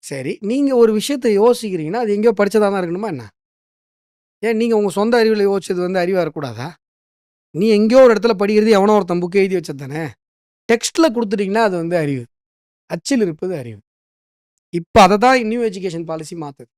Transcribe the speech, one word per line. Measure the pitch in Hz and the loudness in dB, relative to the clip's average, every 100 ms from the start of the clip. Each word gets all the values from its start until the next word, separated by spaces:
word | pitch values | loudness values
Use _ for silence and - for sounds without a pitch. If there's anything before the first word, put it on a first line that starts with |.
சரி, | - 139 131 202 | -12 -10 -10 -8
நீங்க | 196 254 285 254 | -4 -2 0 4
ஒரு | 233 | 4
விஷயத்தை | 214 - 277 247 202 | 2 -2 -2 0 2
யோசிக்கிறீங்கன்னா, | 226 240 220 185 151 | 2 2 -2 -6 -6
அது | 214 233 | -6 -4
எங்கேயோ | 202 226 214 | 0 0 0
படிச்சதா | 202 220 208 | 0 2 0
தான் | 196 | -2
இருக்கணுமா | 180 175 214 | -4 -6 -8
என்ன? | 147 107 _ _ _ _ _ _ _ _ _ _ _ | -10 -12 _ _ _ _ _ _ _ _ _ _ _
ஏன் | 220 226 | -4 -2
நீங்க | 233 220 | 0 0
உங்க | 202 | 0
சொந்த | 180 214 240 | -2 0 2
அறிவுல | 220 214 202 196 | 2 2 0 -2
யோசிச்சது | - 180 180 | -4 -6 -2
வந்து | 190 | -2
அறிவா | 175 190 | -2 -2
இருக்கக்கூடாதா? | 160 156 139 113 135 170 _ _ _ _ _ _ _ | -2 -6 -10 -10 -14 -14 _ _ _ _ _ _ _
நீ | 156 214 | -4 0
எங்கேயோ | 208 214 254 | 2 4 6
ஒரு | 262 | 6
இடத்துல | 214 220 202 | 6 0 0
படிக்கிறது, | 202 214 214 | 0 2 4
எவனோ | 208 196 | 4 4
ஒருத்தன் | 214 190 175 | 2 2 -4
புக் | 175 196 | -2 0
எழுதி | 190 185 | 0 -2
வச்சது | 165 | -6
தானே. | 143 139 151 156 - _ _ _ _ _ | -12 -10 -8 -10 -12 _ _ _ _ _
டெக்ஸ்ட்ல | 233 - - | -2 -2 0
கொடுத்துட்டீங்கன்னா, | 320 226 220 202 196 208 | 0 2 -4 -4 -2 0
அது | 226 180 | 0 -2
வந்து | 165 175 | -2 -2
அறிவு. | 147 135 120 _ _ _ _ _ _ | -2 -4 -8 _ _ _ _ _ _
அச்சில் | 170 - 277 | -12 -4 -2
இருப்பது | 196 156 185 175 | -2 -4 -8 -8
அறிவு. | 120 104 _ _ _ _ _ _ _ _ _ | -10 -16 _ _ _ _ _ _ _ _ _
இப்ப | 170 170 - | -10 0 6
அதை | 190 202 | 6 6
தான் | 240 262 | 4 2
நியூ | 220 233 | 0 -4
எஜுகேஷன் | 226 190 185 165 | -4 -4 -8 -8
பாலிசி | 165 160 156 170 | -10 -10 -10 -12
மாத்துது. | 147 135 123 | -14 -16 -20